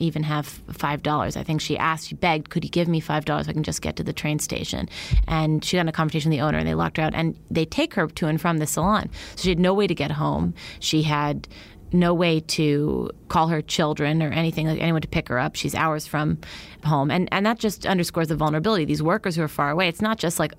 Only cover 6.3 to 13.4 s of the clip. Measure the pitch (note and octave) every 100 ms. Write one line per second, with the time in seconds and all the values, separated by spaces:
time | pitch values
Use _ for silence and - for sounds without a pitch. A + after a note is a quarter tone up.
6.3 | D3+ D3+ D3+ D#3+ D#3+ - - D#3 - E3
7.3 | - - E3 D#3+ - D4+ - D#3+ - D#3
8.3 | D#3 F3 E3 D3+ - F3 G#3+ - - -
9.3 | - F#3 E3+ F3+ G3 G3 E3 C#3+ D3+ D3
10.3 | C#3+ E3+ E3+ - - - D#3 D#3 D3 D3
11.3 | C#3+ - - - - - F3 F3 E3+ F3
12.3 | D#3+ D#3+ - D3+ C#3+ D3+ - - - -
13.3 | F3